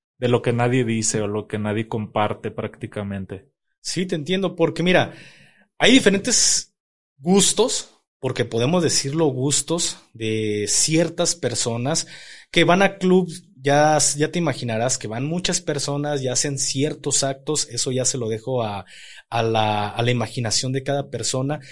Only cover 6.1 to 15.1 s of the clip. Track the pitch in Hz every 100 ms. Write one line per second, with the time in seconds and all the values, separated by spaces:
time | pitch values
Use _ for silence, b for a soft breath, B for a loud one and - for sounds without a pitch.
6.1 | 190 - - - - - _ _ _ _
7.1 | _ 151 190 185 180 254 - - _ _
8.1 | - 127 127 110 113 127 180 151 - 139
9.1 | 160 151 127 139 - - 170 - - _
10.1 | 113 110 110 107 104 101 - - 160 165
11.1 | 165 170 - 123 117 120 117 127 165 -
12.1 | B B B B 175 165 180 196 - 185
13.1 | 185 185 - - - 135 143 151 151 -
14.1 | 147 156 175 160 - 120 110 127 - 110